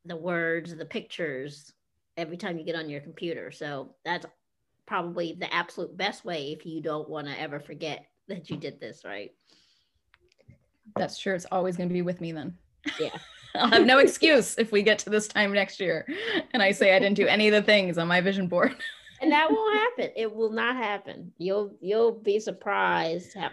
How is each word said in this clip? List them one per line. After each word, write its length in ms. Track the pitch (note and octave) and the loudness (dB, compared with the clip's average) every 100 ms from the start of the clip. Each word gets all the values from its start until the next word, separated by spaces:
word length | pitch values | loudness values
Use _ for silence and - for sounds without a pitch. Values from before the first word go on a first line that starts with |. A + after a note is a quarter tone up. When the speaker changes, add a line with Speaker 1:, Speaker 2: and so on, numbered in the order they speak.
| E3+ | -14
Speaker 1:
the 100 | E3 | -8
words, 600 | F3 E3+ E3 E3 E3+ D#3+ | -4 -2 0 -2 -4 -12
the 100 | D3+ | -10
pictures 880 | A3+ - - D#3+ C3 C#3+ C#3+ - _ _ _ _ - | -10 -8 -8 -6 -6 -10 -14 -20 _ _ _ _ -10
every 200 | E3 F3 | -10 -8
time 200 | G3+ E3+ | -6 -6
you 80 | D#3+ | -6
get 100 | E3 | -6
on 140 | D#3 | -6
your 120 | C#3+ | -10
computer. 500 | D3 - F3 D#3 E2+ | -12 -10 -8 -8 -10
So 440 | - D3+ C#3 C3 _ D#3+ | -12 -10 -10 -12 _ -8
that's 200 | F3 E3+ _ _ _ _ _ - | -8 -8 _ _ _ _ _ -6
probably 480 | G3+ F3 F3 E3 | -4 -4 -4 -6
the 200 | F3 E3+ | -6 -4
absolute 420 | E3+ F3 - F3 F#3 | -2 -4 -6 -10 -4
best 260 | G3 - | -4 -4
way 280 | - E3 C#3 | -8 -6 -6
if 140 | D#3 F3 | -10 -10
you 160 | D#3+ | -8
don't 280 | D#3+ D3+ D3+ | -4 -6 -6
wanna 260 | D3+ C#3+ B2+ | -8 -8 -8
ever 220 | D3+ C#3+ | -8 -10
forget 460 | - D3 D#3+ C#3 - _ - | -12 -10 -8 -8 -12 _ -14
that 220 | - - | -12 -10
you 80 | D3 | -10
did 220 | D3 C#3 | -10 -12
this, 240 | A2+ - | -14 -14
right? 280 | F2+ G2+ G2+ _ _ _ _ _ _ _ _ _ _ _ - - _ _ A3 G#3 | -14 -12 -14 _ _ _ _ _ _ _ _ _ _ _ -20 -20 _ _ -10 -6
Speaker 2:
That's 240 | D#3+ - | -6 -4
true. 160 | G3+ F3+ | -4 -4
It's 100 | - | -2
always 260 | F#3 F#3 F3 | -2 -2 -2
gonna 160 | F3+ | -2
be 80 | F3+ | -2
with 180 | F3 F3 | -2 -4
me 120 | E3+ | -8
then. 260 | D#3 F3+ F3 _ _ D4 - | -8 -12 -14 _ _ -8 -6
Speaker 1:
Yeah. 180 | - - - | -6 -8 -16
Speaker 2:
<laughs> 220 | - - - | -20 -8 0
I'll 140 | A#3 | 4
have 160 | A3+ A3+ | 6 8
no 140 | C4 | 8
excuse 580 | C#4 - D#4+ C#4 E3+ - | 8 6 6 6 4 0
if 140 | A3 | 2
we 100 | G#3 | 4
get 160 | G#3 G#3 | 4 2
to 100 | - | 2
this 180 | G#3+ G#3+ | 0 0
time 260 | G#3 G3+ | 0 2
next 260 | G3+ G3 - | 2 0 -2
year 280 | F3+ D#3+ - F4+ A4+ G4+ - | -2 -2 -4 -6 -4 -4 -2
and 100 | A#3+ | 2
I 80 | G3 | 2
say 240 | G3+ G3 F#3+ | 4 6 6
I 40 | |
didn't 180 | G3 G3+ | 6 4
do 100 | E3 | 4
any 200 | G3 G#3+ | 4 6
of 60 | |
the 80 | G#3 | 6
things 360 | G#3+ G#3 F#3 E3+ | 6 4 4 0
on 100 | E3 | 2
my 140 | F3+ | 2
vision 260 | F#3 G3 F3+ | 2 0 0
board. 280 | F3 C4+ - | 2 2 0
<laughs> 40 | - - - - | -12 -12 -20 -2
Speaker 1:
And 100 | D#4 | 2
that 200 | D4 D#4+ | 4 4
won't 260 | A4 A4 G#4+ | 2 2 2
happen. 320 | A#4 B4 F3 - | 0 -2 -4 -4
It 200 | A3 A3 | -4 -2
will 140 | A3 | -2
not 260 | A3+ A#3 B3+ | 0 -2 -2
happen. 540 | G#3+ G3 - - F3 - | -4 -4 -8 -16 -16 -6
You'll, 380 | F3 G3+ G3+ - | -2 -2 -2 -6
you'll 320 | F3+ G#3+ A#3 | -2 2 2
be 280 | A3 G#3+ G#3 | 2 0 0
surprised 960 | G#3+ F#3 G#3 G3 F#3+ F3 E3 E3+ F3+ G3 | -2 -6 -2 2 2 2 0 -4 -8 -8
how, 140 | - | -8